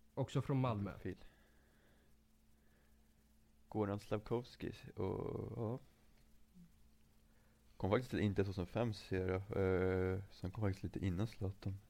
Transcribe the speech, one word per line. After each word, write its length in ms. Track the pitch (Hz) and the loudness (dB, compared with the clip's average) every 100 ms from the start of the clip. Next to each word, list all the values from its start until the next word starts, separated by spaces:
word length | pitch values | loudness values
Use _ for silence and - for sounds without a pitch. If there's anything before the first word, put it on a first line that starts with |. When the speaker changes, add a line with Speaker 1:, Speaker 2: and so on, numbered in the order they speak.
| - | -10
Speaker 1:
Också 280 | - 131 143 | -4 -2 0
från 180 | - 135 | 0 2
Malmö. 320 | 127 107 98 | 2 0 -2
Speaker 2:
Profil. 240 | - 95 90 - - - - - - - - - - _ - - - - - - - - - - - - - - | -4 -6 -8 -12 -20 -20 -20 -20 -20 -20 -20 -20 -20 _ -20 -20 -20 -20 -20 -20 -20 -20 -20 -20 -20 -20 -20 -6
Goran 320 | 107 101 101 | 0 0 0
Slavkovski 720 | - 110 - 117 127 - - - - - | -2 -2 0 -2 -2 -8 -8 -8 -10 -4
och, 560 | 95 98 - - - 117 | -2 -2 -4 -4 -6 -4
ja. 220 | 110 127 - - - - - - - 180 175 - - - - - - - - - - - | -4 -4 -8 -20 -20 -20 -20 -20 -20 -20 -20 -20 -20 -20 -20 -20 -20 -20 -20 -20 -20 -4
Kom 140 | 98 | 4
faktiskt 200 | 107 127 | 4 4
till 100 | 101 | 2
Inter 240 | 101 98 | 4 4
tvåtusen 220 | 98 95 87 | 2 0 -2
fem, 260 | 104 120 | 0 0
ser 340 | 104 - 92 92 | -2 -2 0 2
jag. 140 | 92 98 - 95 92 92 92 92 | 0 0 2 4 6 4 4 2
Eh, 80 | 95 95 | 0 -4
sen 200 | - 98 | -8 -6
kom 140 | 101 | 0
faktiskt 180 | 104 92 | 0 0
lite 240 | 87 - 95 | -4 0 0
innan 200 | 87 113 | 2 0
Zlatan. 520 | - 95 98 98 98 - | -2 -4 -4 -4 -6 -8